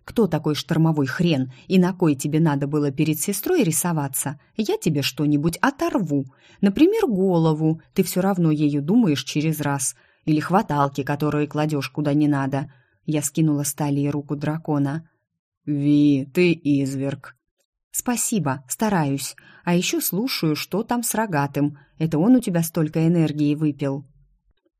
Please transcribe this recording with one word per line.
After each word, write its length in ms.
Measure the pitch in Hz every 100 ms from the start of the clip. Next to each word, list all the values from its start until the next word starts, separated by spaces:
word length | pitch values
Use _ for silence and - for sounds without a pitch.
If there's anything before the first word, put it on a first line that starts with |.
| -
кто 220 | - 196
такой 280 | - 156 147
штормовой 500 | - 160 160 151 135
хрен 460 | - 170 139 131 - -
и 100 | 185
на 160 | 180
кой 220 | 180 165 139
тебе 240 | 151 156
надо 280 | 160 143 143
было 240 | 151 143
перед 280 | 139 156 151
сестрой 440 | - 202 349 359
рисоваться, 760 | 175 156 175 160 139 - 139 139 _ -
я 220 | 214 427
тебе 240 | 175 143
что-нибудь 560 | 131 - 147 147 165 -
оторву. 680 | 262 - 330 285 156 143 135 _ _ -
Например, 460 | 202 202 339 453 359
голову, 720 | 185 190 170 160 151 160 160 _
ты 100 | -
всё 180 | 175 180
равно 300 | 190 180 160
ею 300 | 151 147 143
думаешь 420 | 143 240 202 143
через 360 | - 156 160 151
раз. 360 | 143 139 - - _ _ -
Или 140 | 151
хваталки, 640 | 151 160 151 147 143 143
которые 440 | 131 143 151 147 147
кладёшь 420 | 151 151 147 131
куда 240 | - 147
не 140 | 147 147
надо». 440 | 139 135 139 135 _ _ _ -
Я 160 | 151
скинула 420 | 139 - 160 143
с 100 | 143
талии 340 | - 147 143 143
руку 280 | 147 143 143
дракона. 720 | 151 156 160 147 139 160 - _ _ _ _ _ -
«Ви, 640 | 143 147 147 147 139 131
ты 200 | 180 175
изверг». 840 | 165 143 139 135 135 139 135 - _ _ _ _ _ _
«Спасибо, 720 | - - 233 - 220 143 131 -
стараюсь. 640 | - 220 185 143 139 - - - - 175
А 100 | 175
ещё 240 | 175 330
слушаю, 560 | - 175 262 - 160 147
что 280 | - 185
там 200 | 226 240
с 100 | 233
Рогатым. 640 | 214 220 151 143 143 143 143 _ -
Это 220 | 160 151
он 160 | 208 254
у 40 |
тебя 240 | 214 170
столько 420 | 165 170 156 160 165
энергии 500 | 175 156 147 147 147
выпил». 500 | 156 143 139 139 - _ _ _ _ _ _